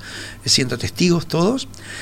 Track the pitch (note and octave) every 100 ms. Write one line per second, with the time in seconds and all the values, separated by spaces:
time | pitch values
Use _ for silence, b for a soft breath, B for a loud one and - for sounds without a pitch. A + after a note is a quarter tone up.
0 | B B B B A#2+ - B2+ B2 - -
1 | F3 E3+ - E3 F3+ C4 - B B B